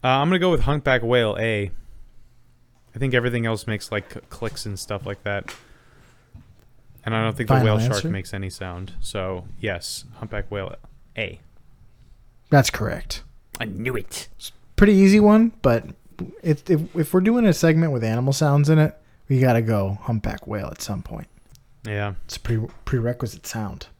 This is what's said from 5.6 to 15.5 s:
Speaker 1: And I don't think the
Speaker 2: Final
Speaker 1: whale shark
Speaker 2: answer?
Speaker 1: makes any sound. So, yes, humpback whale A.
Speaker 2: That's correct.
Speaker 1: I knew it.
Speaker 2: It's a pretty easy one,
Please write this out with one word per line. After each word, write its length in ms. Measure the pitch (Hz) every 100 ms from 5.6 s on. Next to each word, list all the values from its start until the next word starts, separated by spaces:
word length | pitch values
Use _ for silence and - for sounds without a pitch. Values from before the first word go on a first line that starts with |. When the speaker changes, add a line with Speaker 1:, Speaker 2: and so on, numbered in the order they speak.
| - - _ _ _ _ _ - - - _ - - - -
Speaker 1:
And 100 | 113
I 80 |
don't 120 | 113 107
think 120 | 117
the 80 | 131
Speaker 2:
Final 220 | 117 107
Speaker 1:
whale 20 |
shark 140 | 117 104
Speaker 2:
answer? 140 | 160
Speaker 1:
makes 240 | 95 92
any 160 | 101 95
sound. 440 | - 92 87 92 -
So, 460 | - 104 92 92 90 -
yes, 440 | 107 87 - - - -
humpback 340 | 110 107 101
whale 240 | 101 95 - - - - -
A. 220 | 107 - - - - - - _ - - - _ _
Speaker 2:
That's 200 | 143 127
correct. 540 | - 95 85 - - - - _ -
Speaker 1:
I 60 | 110
knew 300 | 92 120 120
it. 320 | - - - -
Speaker 2:
It's 120 | -
a 40 | - - -
pretty 120 | 202
easy 260 | 196 196 208
one, 320 | 208 214 226